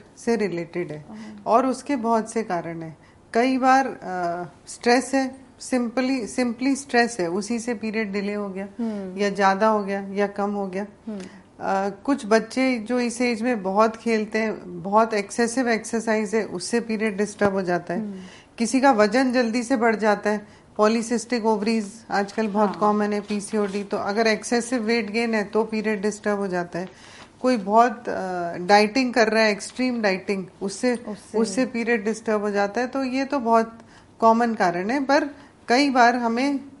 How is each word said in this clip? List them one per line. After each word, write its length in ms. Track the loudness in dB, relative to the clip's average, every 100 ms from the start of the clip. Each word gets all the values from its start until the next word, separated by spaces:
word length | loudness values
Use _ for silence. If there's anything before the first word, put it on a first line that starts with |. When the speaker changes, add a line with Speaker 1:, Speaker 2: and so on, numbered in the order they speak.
| -14 -8
Speaker 1:
से 200 | -2 0
रिलेटेड 560 | 0 -4 -6 -6 -8
है, 120 | -10 -14
Speaker 2:
हम्म। 300 | -18 -16 -10 2
Speaker 1:
और 200 | 4 4
उसके 300 | -2 -4 -2
बहुत 360 | 2 0 0
से 100 | -6
कारण 400 | -4 -4 -6 -10
हैं। 160 | -12 -16 -20 -20 _
कई 260 | 0 2 2
बार, 280 | 4 4 2
अ, 580 | -6 -8 -4 -4 -4 -10 -14 -18
स्ट्रेस 480 | -2 4 4 4
है, 300 | -2 -2 -6 -20 -18
simply, 800 | -4 -2 0 -2 -2 -2 -4 -2
simply 360 | -4 -2 -2 -2
स्ट्रेस 400 | 0 2 2 0
है, 80 | -2
उसी 300 | -2 -2 -4
से 160 | -4
पीरियड 380 | -4 -4 -4 -4
डिले 220 | -4 -4
हो 140 | -4 -6
गया 200 | -8 -10 -6
Speaker 2:
हम्म। 400 | -6 -6 -8 -2
Speaker 1:
या 120 | -2
ज्यादा 360 | 4 2 4 2
हो 180 | 2
गया 220 | 0 -6 -4
या 140 | -2 -2
कम 240 | -2 -4
हो 160 | -4 -4
गया। 200 | -6 -8 -12 -12
Speaker 2:
हम्म। 140 | -12 -12 -18 -20 -10
Speaker 1:
अ, 300 | -2 -2 -2 -4
कुछ 180 | -2 -2 4
बच्चे 520 | 2 4 0 0 0
जो 220 | -2 -2
इस 200 | -2 0
एज 220 | -2 0
में 200 | -2 -2
बहुत 340 | 0 4 2 2
खेलते 420 | -2 -2 0 -2
हैं, 440 | -2 -4 -10 -10
बहुत 320 | 2 4 4
एक्सेसिव 540 | 0 -4 -2 0 0 0
एक्सरसाइज 640 | -2 -2 -4 0 0 0
है, 100 | -2
उससे 360 | -2 -6 -2 -2
पीरियड 360 | -2 -2 -2 -2
डिस्टर्ब 360 | -4 0 0
हो 100 | 2
जाता 320 | 0 -2 -2
है। 60 | -6
Speaker 2:
हम्म। 120 | -6 -10 -14 -20 -20 -4
Speaker 1:
किसी 220 | 0 4
का 120 | 4
वजन 400 | 6 4 4 2
जल्दी 300 | 2 0 -2
से 140 | 0 2
बढ़ 200 | 2 2
जाता 340 | 2 2 0
है, 160 | -2 -6 -20 -12 2
पॉलीसिस्टिक 680 | 2 2 0 -4 -2 -2 0
ओवरीज 460 | 0 0 -2 -4 -14 -4
आजकल 380 | -2 -2 -2 -2
बहुत 200 | 2 0
Speaker 2:
हाँ। 100 | 2
Speaker 1:
कॉमन 340 | 2 2 0
है, 80 | -2
पीसीओडी, 640 | -4 -6 -2 -2 -2 -4
तो 120 | -4 -4
अगर 300 | -2 0 0
एक्सेसिव 560 | 0 0 -2 0 -4
वेट 280 | 0 -2 0
गेन 240 | -2 0
है, 100 | -2
तो 200 | 0 -2
पीरियड 380 | -2 -2 -2 -2
डिस्टर्ब 360 | -2 -2 -2 -2
हो 100 | -2
जाता 300 | -4 -4 -8
है। 100 | -10 -14 -20 -20 -20 -4
कोई 140 | 0 0
बहुत, 520 | 4 4 4 2 -6
अ, 440 | -6 -4 -4 -6 -6
डाइटिंग 580 | 6 6 6 2 2
कर 140 | 2 4
रहा 140 | 4
है, 80 | 2
एक्सट्रीम 520 | 0 -6 -4 -2 0
डाइटिंग, 420 | 0 0 -2 -6 -6 -8
उससे, 320 | -8 -2 0
Speaker 2:
उससे। 440 | 0 -6 -14 -4 -2
Speaker 1:
उससे 280 | 0 0 -2
पीरियड 380 | -2 0 0
डिस्टर्ब 360 | 0 -4 -2 0
हो 100 | 0
जाता 300 | 0 0 -2
है। 60 | -4
तो 180 | -4
ये 200 | -4 -4
तो 140 | -2 -2
बहुत 400 | 2 2 2 -8 -20 -20 -20 2
कॉमन 340 | 4 6 2
कारण 360 | 2 0 0 -2
है, 140 | -2
पर 260 | 2 2 2 -10 -20 _ 0
कई 220 | 4 4
बार 260 | 6 6 4
हमें 440 | 0 0 0 -2 -6 -20